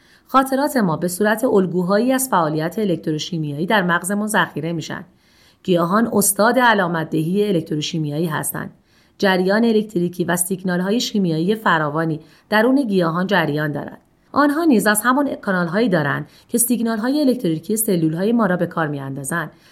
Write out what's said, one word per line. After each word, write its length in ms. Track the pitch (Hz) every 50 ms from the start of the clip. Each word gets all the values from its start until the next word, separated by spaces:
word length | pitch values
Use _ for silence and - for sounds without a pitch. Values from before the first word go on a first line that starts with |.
| _ _ _ _ _
خاطرات 500 | _ - 262 269 262 269 262 285 294 285
ما 200 | 262 208 180 156
به 120 | 151 170 180
صورت 360 | 180 - 208 214 220 220 -
الگوهایی 680 | 247 - 196 190 170 160 180 180 175 202 208 240 254 262
از 160 | 262 262 -
فعالیت 500 | - 180 165 151 156 156 156 160 170 226
الکتروشیمیایی 880 | 214 196 170 165 - 165 156 156 - - 180 160 156 147 143 143 170
در 160 | 180 226 208 180
مغزمون 440 | 175 170 175 175 175 202 202 214
ذخیره 460 | 214 214 190 165 170 - 151 143 165 170
می‌شن. 320 | 160 151 - - - - - _ _ _ _ _ _ _ _ _ _ -
گیاهان 460 | - 175 170 170 165 190 220 233 233 -
استاد 460 | 208 196 - - - 202 233 240 262
علامت‌دهی 880 | 247 233 220 202 185 170 175 160 160 156 - 156 156 165 180 208 208 208
الکتروشیمیایی 800 | 190 160 160 - 156 151 147 - - 165 156 147 143 151 175
هستن. 440 | 170 147 143 147 - - 160 - - - _ _ _ _ _ _ _ _ -
جریان 460 | 196 196 185 185 185 185 196 220 233
الکتریکی 600 | 233 220 214 214 214 - 180 175 175 175 - 170
و 120 | 170 175
سیگنال‌های 640 | 175 - - 196 180 185 185 175 180 185 196 214 247
شیمیایی 540 | 247 - - 208 190 170 160 156 165 185 220
فراوانی 680 | 220 - 214 175 160 156 147 139 160 165 160 156 156 - - _ _ _ _
درون 320 | 208 214 226 254 262 285 277
گیاهان 440 | 214 196 185 170 165 160 175 185
جریان 460 | 180 196 180 160 147 143 151 151 151 143
دارد. 260 | 143 - - - - _ _ _ _ _ _ -
آنها 320 | - 294 294 285 311 349
نیز 220 | 320 254 202 185
از 160 | 208 214 208 -
همان 320 | 247 254 285 294 269 -
کانال‌هایی 540 | - - 208 190 180 175 165 160 208 240 220
دارند 380 | 180 160 147 143 139 143 156 - _ _ _ _
که 100 | - 233
سیگنال‌های 600 | 226 - 247 - 226 226 226 214 208 254 277 302
الکتریکی 560 | 302 262 233 - - 170 160 160 - - 214
سلول‌های 560 | 214 - - 190 170 160 156 156 165 190 214 233
ما 140 | 240 220
را 100 | 180 180
به 100 | 170 180
کار 220 | 175 - 175 160 147
می‌اندازند 600 | 147 139 139 135 135 139 139 131 160 170 156 156 - _ _ _